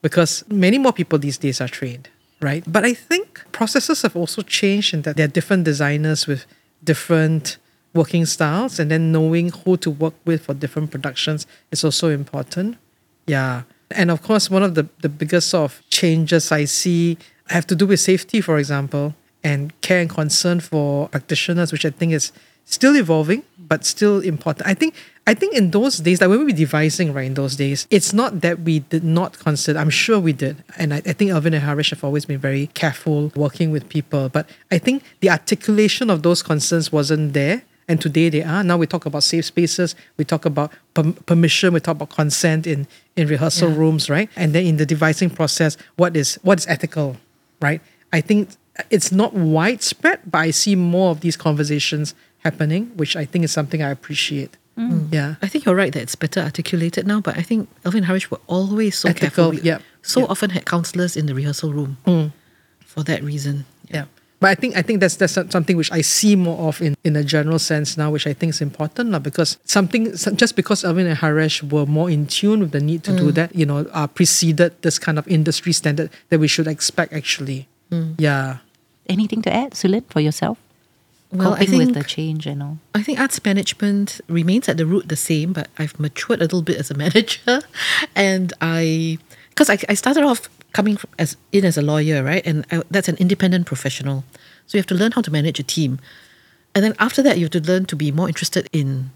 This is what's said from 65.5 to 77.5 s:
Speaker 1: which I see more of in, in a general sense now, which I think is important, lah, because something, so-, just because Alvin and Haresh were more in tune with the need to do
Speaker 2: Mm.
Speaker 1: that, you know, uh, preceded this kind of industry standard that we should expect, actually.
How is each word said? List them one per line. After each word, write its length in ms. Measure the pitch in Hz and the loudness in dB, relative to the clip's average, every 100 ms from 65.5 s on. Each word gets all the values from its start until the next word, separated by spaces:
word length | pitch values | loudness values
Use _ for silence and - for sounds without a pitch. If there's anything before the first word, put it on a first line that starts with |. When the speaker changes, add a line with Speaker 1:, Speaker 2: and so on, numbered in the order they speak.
| 185 160 175 | -2 2 0
Speaker 1:
which 120 | 156 | 0
I 120 | 170 | 0
see 340 | 156 - 214 202 | 0 2 4 4
more 320 | 175 160 160 | 2 0 -4
of 140 | 151 | -2
in, 120 | 165 143 | -2 0
in 120 | 165 151 | 0 0
a 80 | |
general 340 | 147 156 147 160 | 2 0 2 0
sense 380 | - 151 147 - | 0 -2 -2 -2
now, 140 | 151 | -2
which 160 | 151 151 | -2 -2
I 80 | |
think 160 | 143 165 | -2 -2
is 100 | 151 | -2
important, 480 | 143 - 156 - 240 | -6 -4 -8 -4 -2
lah, 80 | 175 | -2
because 380 | 139 156 160 - | -4 -2 -2 -2
something, 500 | - 202 185 240 226 | 0 2 2 0 -2
so-, 160 | 185 - | -4 -4
just 240 | 175 233 - | 0 0 0
because 280 | 185 202 | -2 -2
Alvin 220 | 185 170 180 | 0 0 0
and 100 | 151 | 0
Haresh 440 | 160 151 156 - | 0 2 0 -2
were 220 | 147 151 143 | -2 -2 0
more 240 | 151 175 | 0 2
in 160 | 151 147 | 0 -2
tune 340 | - 202 220 | 0 0 2
with 120 | 180 | 0
the 80 | 143 | 0
need 220 | 147 165 | -2 -2
to 120 | 180 185 | 0 2
do 160 | 147 | 2
Speaker 2:
Mm. 20 | 160 | 2
Speaker 1:
that, 200 | 165 175 | 0 0
you 80 | |
know, 220 | 147 143 151 | 0 0 -4
uh, 120 | 165 147 | -4 -6
preceded 680 | - 175 - 165 156 175 - | 0 0 2 2 4 2 2
this 160 | 165 - | -2 -2
kind 200 | - 151 | -2 -2
of 80 | 147 | 0
industry 460 | 170 156 156 - | 2 2 0 -2
standard 380 | 160 156 143 - - _ | -2 0 -2 -4 -10 _
that 100 | 165 | 2
we 100 | 151 | 2
should 180 | - 156 | 2 -2
expect, 460 | 151 - - 165 | -2 -4 -2 -4
actually. 520 | 156 131 - 135 | -4 -6 -6 -6